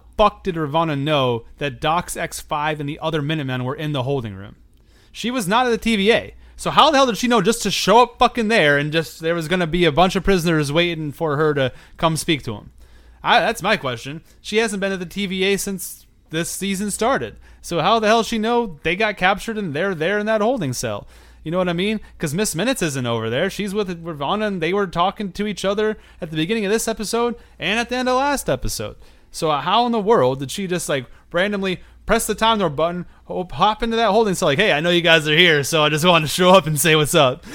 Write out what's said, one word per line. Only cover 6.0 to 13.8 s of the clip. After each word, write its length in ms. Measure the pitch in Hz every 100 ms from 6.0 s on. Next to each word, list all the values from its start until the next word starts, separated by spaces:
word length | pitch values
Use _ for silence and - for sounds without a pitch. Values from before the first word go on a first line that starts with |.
| 196
A. 220 | 214 101 - - -
So 160 | 175
how 180 | 147 269
the 80 | 285
hell 80 | 269
did 120 | 196
she 100 | 247
know 140 | 240
just 200 | 185 226
to 80 | 208
show 280 | - - 220
up 180 | 240 -
fucking 300 | 240 - 214
there 300 | 226 151 143
and 140 | 147
just, 280 | 156 156 -
there 160 | 160 170
was 120 | 156
gonna 200 | 185 170
be 160 | 175
a 80 | 170
bunch 240 | 143 185 190
of 80 |
prisoners 480 | 175 190 165 160 143
waiting 400 | 147 175 165 151
for 240 | 127 165 143
her 160 | 156 143
to 180 | 131 - - -
come 180 | 165 156
speak 280 | - 156
to 120 | 123 104
'em? 160 | - - - - - -
I, 180 | 147 190
that's 200 | 175 233
my 160 | 185
question. 460 | 214